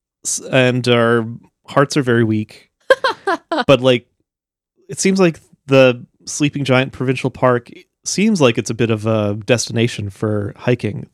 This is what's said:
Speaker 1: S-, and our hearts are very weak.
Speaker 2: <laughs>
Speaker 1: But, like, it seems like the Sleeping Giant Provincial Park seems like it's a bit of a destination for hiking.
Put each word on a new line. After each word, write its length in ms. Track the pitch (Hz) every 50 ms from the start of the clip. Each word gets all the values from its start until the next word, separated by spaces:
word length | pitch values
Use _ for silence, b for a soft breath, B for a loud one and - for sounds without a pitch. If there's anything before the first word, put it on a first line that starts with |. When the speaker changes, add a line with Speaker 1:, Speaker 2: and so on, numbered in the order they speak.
| _ _ _ _ -
Speaker 1:
S-, 160 | - - -
and 460 | - - 131 131 127 127 123 127 120 123
our 360 | 120 117 117 117 117 117 113 113 117 - - _ _ _ _ -
hearts 280 | - 139 143 139 -
are 60 | 151
very 220 | 127 123 117 117 117
weak. 460 | 110 110 107 107 - - - _ _ _
Speaker 2:
<laughs> 640 | _ _ - 523 523 - 494 - - - 403 339 - _ _ 339 302 240 -
Speaker 1:
But, 120 | 139 123
like, 280 | 127 131 123 120 - _ _ _ _ _ _ _ _ _ _ _ _ _ _ _ _ -
it 100 | 196 -
seems 220 | - 190 190 190
like 180 | 185 170 156 - _ _ _ _ _
the 380 | 139 135 135 131 127 120 123 - - _ _ _
Sleeping 400 | - - - 151 143 - 143 135
Giant 280 | 135 127 127 135 135
Provincial 380 | - - 131 127 131 - - 131
Park 400 | - - 131 127 123 120 - - - - - _ _ _ -
seems 360 | - - 185 202 226 214 170
like 180 | 139 120 117 120
it's 120 | 107 -
a 40 | 120
bit 160 | 110 120 110
of 160 | 113 104 104
a 280 | 113 110 107 104 104 104 110 104
destination 640 | - 127 - - - 117 117 113 117 - - 104 98
for 440 | - - 113 107 107 104 101 107 -
hiking. 520 | - - 123 123 - - 104 95 127 - -